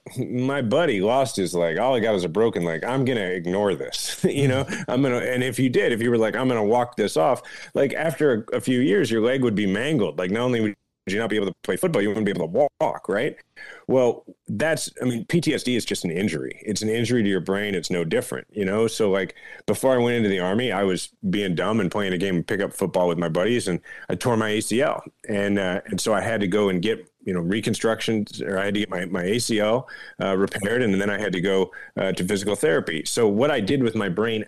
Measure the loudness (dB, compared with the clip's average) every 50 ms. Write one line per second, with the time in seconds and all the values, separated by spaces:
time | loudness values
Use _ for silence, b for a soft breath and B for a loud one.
0 | -18 -12 -8 -6 -6 -4 -2 -2 -2 -2 0 -2 0 2 2 2 2 2 2 2
1 | 2 2 4 2 2 0 0 -2 -2 0 0 0 0 0 0 0 0 2 2 2
2 | 2 2 2 2 0 0 0 2 2 2 2 0 -2 -2 -2 -2 -4 -2 -2 0
3 | 0 0 0 0 -2 -2 -2 -4 -2 -2 0 2 2 2 0 0 -4 -6 -6 -6
4 | -6 -6 -4 -2 -2 0 0 2 2 2 2 0 -2 -4 -6 -8 -6 B 0 0
5 | 2 2 0 0 -2 -2 -2 -2 -2 -2 0 0 0 2 2 2 2 2 2 0
6 | 2 2 2 4 2 2 2 0 0 0 2 2 2 4 4 2 2 0 0 -2
7 | -2 0 2 2 2 2 2 0 -2 B B B B B B 0 0 0 0 -2
8 | -4 -4 0 2 2 4 4 2 0 -2 -4 -4 0 0 2 2 4 4 4 2
9 | 2 2 2 2 2 2 2 2 2 2 2 2 0 0 0 0 0 0 0 0
10 | 0 0 -2 -2 -2 -2 0 0 0 2 2 2 0 0 -2 -6 _ _ _ _
11 | -8 -6 -4 -2 -2 0 0 0 -2 -2 -4 -6 -4 -4 -2 0 0 0 0 2
12 | 0 0 0 0 0 0 0 -2 -2 -2 0 2 2 0 0 0 -2 -2 -2 -4
13 | -4 -2 -2 0 -2 -2 -6 -8 -14 _ _ B B B B B B B 2 4
14 | 4 4 2 0 -6 -20 -20 _ _ -8 -4 -2 0 0 0 0 -4 -6 -8 -4
15 | -4 -2 -2 -4 -2 0 0 0 2 2 0 0 0 0 0 0 0 -2 -4 -4
16 | -4 -4 -2 0 0 0 -2 -2 -6 -8 -10 -10 -8 -6 -6 -4 -2 -2 0 0
17 | 0 2 2 2 2 2 2 0 0 0 -2 -2 -2 -2 -2 -4 -4 -2 -2 -2
18 | 0 0 0 -2 -2 -2 -6 -8 -10 -8 -6 -4 -2 0 2 2 0 0 0 0
19 | 2 2 2 2 0 -2 -6 B B B B B B -4 -2 0 2 2 4 4
20 | 4 2 2 2 2 2 2 2 0 0 0 0 0 0 0 0 2 2 0 0
21 | -4 -8 _ _ -4 -2 0 0 0 0 0 0 0 0 0 0 0 0 0 -2
22 | -2 0 0 0 0 0 0 0 -2 -2 -2 -2 -2 -2 -2 -2 -2 0 2 2
23 | 2 2 2 0 0 0 0 2 2 2 2 0 0 0 -2 -4 -4 B B B
24 | B B -6 -2 0 2 2 2 2 2 0 -2 -2 0 0 0 2 0 0 -2
25 | -6 -12 -18 _ -8 -4 -2 0 2 2 2 2 2 0 0 -2 -4 -4 -4 -2
26 | 0 0 0 0 0 0 -2 -2 0 0 2 2 2 2 2 2 0 0 -2 -2
27 | -4 _ _ _ -6 -4 -2 -2 0 0 -2 0 0 -2 -2 0 2 0 0 0
28 | 0 0 0 0 -2 -4 -6 -8 -6 -4 -2 -2 0 0 0 -2 -2 -2 -4 -4
29 | -4 -4 -4 -2 -2 0 0 0 0 0 0 2 2 2 2 0 0 B B B
30 | B B B B -2 0 0 2 0 0 -2 -2 -2 0 0 2 2 2 2 2
31 | 2 0 0 -2 -2 -2 -2 0 0 2 2 2 2 0 B B B B B -4
32 | -2 -2 -2 -2 -2 -2 -2 -2 -2 -2 -2 0 0 2 2 0 0 -2 -4 -6
33 | -6 -4 -2 2 2 2 4 2 2 2 2 0 0 0 2 2 2 0 0 0
34 | -2 -2 0 0 0 0 -2 -2 -4